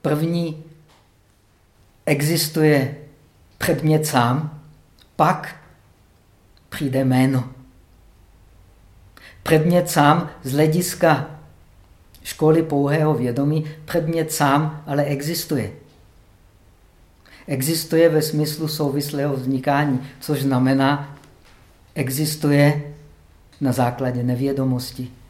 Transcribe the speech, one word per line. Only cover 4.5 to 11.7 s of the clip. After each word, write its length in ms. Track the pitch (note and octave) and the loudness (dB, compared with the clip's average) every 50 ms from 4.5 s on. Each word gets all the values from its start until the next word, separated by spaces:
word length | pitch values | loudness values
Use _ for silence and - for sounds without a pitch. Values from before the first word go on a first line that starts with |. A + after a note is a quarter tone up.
| - - - - - - _ _ _ _ - _ _ | -10 -14 -20 -20 -20 -20 _ _ _ _ -20 _ _
pak 400 | - D#3 E3 F#3 - - - - - - - - _ _ _ _ _ _ _ _ _ _ _ _ _ _ _ _ _ _ _ | 2 2 2 2 -2 -6 -14 -16 -18 -20 -20 -20 _ _ _ _ _ _ _ _ _ _ _ _ _ _ _ _ _ _ _
přijde 360 | - - D#3 C3+ B2+ C3+ C3+ | -8 -6 -4 -2 0 0 2
jméno. 440 | C3 B2+ B2+ C3 C3+ C3+ B2+ A#2 - - - - - _ - - _ - - _ - _ _ - _ _ _ - - - - - - _ _ - - - - - - _ - - - - - | 2 4 4 4 2 2 0 -4 -4 -14 -20 -20 -20 _ -20 -20 _ -20 -20 _ -20 _ _ -20 _ _ _ -20 -20 -20 -20 -20 -20 _ _ -20 -20 -20 -20 -20 -20 _ -20 -20 -20 -20 -14
Předmět 480 | - - E3 D#3 D3+ F3 F3+ F3 F3 - | 0 2 2 4 4 4 2 2 0 0
sám 400 | - E3 D3 D3 D#3 F3 - - - - | 2 4 4 6 4 4 0 -6 -12 -10
z 100 | - B2+ | -6 -2
hlediska 800 | C3 D3 D#3 D#3 D#3 F3+ F3 - - - F3 D#3+ D3+ B2+ - - - - - - - - - - | 0 2 2 2 2 0 -2 -4 -2 2 2 2 2 2 -2 -8 -12 -20 -20 -20 -20 -20 -20 -20